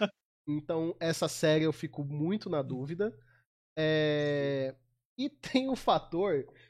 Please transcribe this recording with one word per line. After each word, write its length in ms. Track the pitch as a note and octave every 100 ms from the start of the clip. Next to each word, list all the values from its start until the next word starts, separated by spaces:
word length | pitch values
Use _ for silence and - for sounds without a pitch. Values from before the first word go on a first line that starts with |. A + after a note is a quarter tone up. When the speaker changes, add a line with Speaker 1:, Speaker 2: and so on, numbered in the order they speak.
Speaker 1:
<laughs> 120 | G3+ - _ _ -
Speaker 2:
Então, 460 | D3+ D3+ E3 E3 -
essa 300 | E3 D#3+ E3
série 360 | - D#3 D#3
eu 100 | D#3+
fico 280 | D3+ D#3 -
muito 460 | C#3+ D3 D#3+ G#3+ G3
na 140 | D#3
dúvida. 520 | B2+ B2+ C#3 E3+ G#3+ - _ _ _ _ _ -
É... 960 | D#3 D#3 D3+ D3 D3 D3 C#3 C#3 C3 - _ _ _ -
e 120 | C#4+
tem 400 | - - C4 C4+
o 80 | B3+
fator 680 | - E3+ - E3 G3+ D3 - -